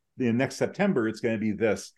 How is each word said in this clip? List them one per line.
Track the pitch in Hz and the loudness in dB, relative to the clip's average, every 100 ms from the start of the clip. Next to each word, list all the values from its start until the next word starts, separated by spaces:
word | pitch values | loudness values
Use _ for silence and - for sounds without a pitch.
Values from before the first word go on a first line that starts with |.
| _ - | _ -2
you | 120 | 0
know, | |
next | 117 135 - | 2 0 0
September, | 117 - 202 139 110 | -2 0 0 2 0
it's | 107 | -2
gonna | 120 107 | -2 0
be | 107 | -2
this, | 95 110 98 - | 0 0 0 -6